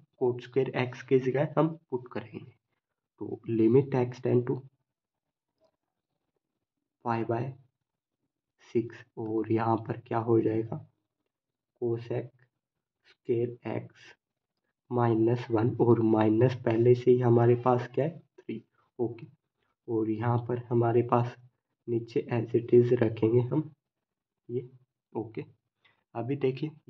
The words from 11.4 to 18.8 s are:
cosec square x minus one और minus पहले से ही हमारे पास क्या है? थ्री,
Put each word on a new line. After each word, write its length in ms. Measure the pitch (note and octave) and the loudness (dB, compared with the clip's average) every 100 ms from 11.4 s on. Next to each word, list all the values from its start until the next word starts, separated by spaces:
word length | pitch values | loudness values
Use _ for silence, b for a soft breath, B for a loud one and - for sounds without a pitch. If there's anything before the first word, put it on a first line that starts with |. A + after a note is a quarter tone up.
| _ _ _ - | _ _ _ -8
cosec 500 | A#2+ A#2 A#2 A#2+ C3 _ _ _ _ _ _ _ | -4 -4 -4 -6 -8 _ _ _ _ _ _ _
square 520 | _ _ - A#2 B2 A#2+ A2+ | _ _ -4 -2 -2 -6 -8
x 340 | A#2 A#2+ _ - - _ _ _ _ _ _ - | -8 -8 _ -20 -20 _ _ _ _ _ _ -6
minus 600 | A#2+ A#2+ A2 A2+ A#2+ - | 0 2 2 2 0 0
one 260 | A2+ A#2+ A2 | 0 0 2
और 220 | A#2 A#2 A2 | 4 4 4
minus 460 | A2 G#2+ A2 C3 - | 4 4 4 2 2
पहले 300 | - A2 A#2+ | -2 2 4
से 160 | B2 - | 4 4
ही 80 | B2 | 4
हमारे 340 | B2 A#2 A#2+ A#2+ | 4 4 4 4
पास 240 | B2+ B2 - | 2 0 0
क्या 100 | - | -4
है? 140 | D3 E3+ | -4 -6
थ्री, 440 | - _ - A2+ - _ | -18 _ -14 -14 -14 _